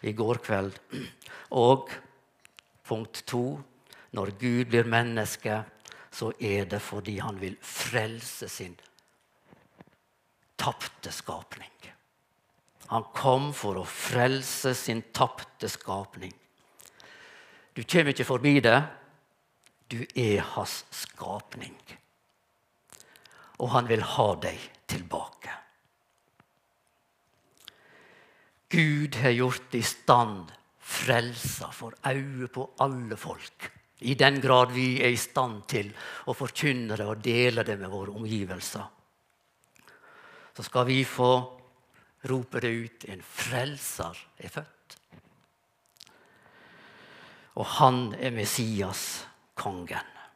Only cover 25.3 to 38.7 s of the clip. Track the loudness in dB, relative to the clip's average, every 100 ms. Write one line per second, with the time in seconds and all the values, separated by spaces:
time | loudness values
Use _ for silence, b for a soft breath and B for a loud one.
25.3 | -14 -14 -14 -16 _ _ _ _ _ _
26.3 | _ _ _ _ _ _ _ _ _ _
27.3 | _ _ _ B B B B B B B
28.3 | B B B _ 4 4 2 0 2 4
29.3 | 4 2 0 -4 -2 -2 0 8 8 8
30.3 | -2 -12 -18 _ _ -8 -4 2 2 2
31.3 | -4 -6 -6 -10 -12 -14 -6 -4 -4 -4
32.3 | -8 -8 -8 -10 -2 -2 -2 -8 -8 -10
33.3 | -12 -14 _ -16 -16 _ _ -4 4 4
34.3 | 6 6 8 6 2 0 2 2 2 -2
35.3 | 0 -2 -4 -4 -4 -4 -10 B B -6
36.3 | -4 -4 0 0 0 -2 -4 -4 -2 2
37.3 | 4 4 4 -2 -2 -4 -6 -6 -8 -4
38.3 | -2 -4 -6 -8